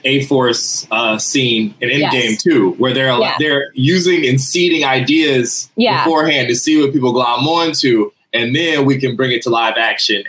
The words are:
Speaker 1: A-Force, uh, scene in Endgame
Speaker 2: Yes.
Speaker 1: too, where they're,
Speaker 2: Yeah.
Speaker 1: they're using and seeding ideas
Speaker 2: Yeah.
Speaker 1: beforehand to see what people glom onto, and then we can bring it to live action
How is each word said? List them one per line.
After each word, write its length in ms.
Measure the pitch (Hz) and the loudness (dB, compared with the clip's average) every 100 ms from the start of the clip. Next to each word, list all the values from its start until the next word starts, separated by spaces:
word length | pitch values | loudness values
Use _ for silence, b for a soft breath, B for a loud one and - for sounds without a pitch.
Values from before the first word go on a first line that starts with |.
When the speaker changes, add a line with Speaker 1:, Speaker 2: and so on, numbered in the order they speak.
Speaker 1:
A-Force, 840 | 131 139 135 139 123 113 - - - | -2 -2 2 2 2 0 -2 -4 -4
uh, 280 | 110 113 110 | -4 -2 -2
scene 560 | - 139 127 113 110 - | -2 0 0 0 -2 -4
in 80 | 123 | -4
Endgame 400 | 139 147 127 113 | 0 0 0 -2
Speaker 2:
Yes. 120 | 110 | -2
Speaker 1:
too, 280 | 180 143 95 - | 2 2 2 0
where 160 | 127 | -2
they're, 240 | 123 131 123 | 0 0 0
Speaker 2:
Yeah. 180 | - - | 0 0
Speaker 1:
they're 320 | 151 143 139 | 0 0 -2
using 500 | - 131 185 175 175 135 | -2 0 2 2 2 2
and 140 | 131 | 0
seeding 420 | - 175 175 160 | 0 0 2 0
ideas 880 | 139 131 127 156 151 131 123 - - - | 0 -2 0 2 2 0 0 -4 -6 -2
Speaker 2:
Yeah. 280 | 226 175 | 0 0
Speaker 1:
beforehand 440 | 160 160 160 147 120 | 0 0 0 0 0
to 60 | |
see 260 | 117 - 156 | -2 2 2
what 140 | 139 | 2
people 180 | 143 127 | 2 0
glom 340 | 120 123 120 143 | 0 0 0 0
onto, 640 | 170 165 143 139 113 104 - _ | 0 0 0 0 2 0 -6 _
and 240 | 117 120 135 | -6 -2 -2
then 280 | 170 151 | -2 0
we 140 | 139 135 | 2 0
can 160 | 131 | -2
bring 160 | 113 131 | -2 -2
it 120 | 120 | -2
to 60 | 120 | -2
live 280 | 117 113 113 | 0 0 0
action 480 | 113 104 - 101 | -2 0 -2 -2